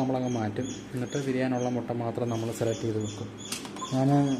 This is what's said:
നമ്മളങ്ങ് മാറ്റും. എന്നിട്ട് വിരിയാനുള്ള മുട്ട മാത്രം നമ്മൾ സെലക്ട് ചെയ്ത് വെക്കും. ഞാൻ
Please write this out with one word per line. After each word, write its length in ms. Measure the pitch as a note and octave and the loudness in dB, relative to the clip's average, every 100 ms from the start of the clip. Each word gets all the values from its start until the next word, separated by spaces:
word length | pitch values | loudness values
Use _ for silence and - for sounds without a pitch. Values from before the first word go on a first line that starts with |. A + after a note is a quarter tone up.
നമ്മളങ്ങ് 300 | C3 C3 B2+ B2 | 2 2 2 0
മാറ്റും. 320 | G#2+ G#2 B2+ - - | 0 -2 -4 -6 -8
എന്നിട്ട് 260 | C3 B2 C#3+ C3+ | -6 -4 -2 0
വിരിയാനുള്ള 420 | B2+ C3 B2 B2 B2 | 0 2 2 0 0
മുട്ട 140 | A#2+ A#2+ | -2 -2
മാത്രം 240 | A#2 A2+ A#2+ | -2 0 0
നമ്മൾ 160 | A2+ A2+ A2+ | 0 -2 0
സെലക്ട് 260 | A2+ A2 A#2 | 0 2 0
ചെയ്ത് 160 | G#2+ G#2+ | 0 -2
വെക്കും. 240 | - - - - - - - - C3 | -4 -8 -10 -10 -8 -8 -8 -2 2
ഞാൻ 140 | C3+ C#3+ C#3+ C3 | 6 6 6 2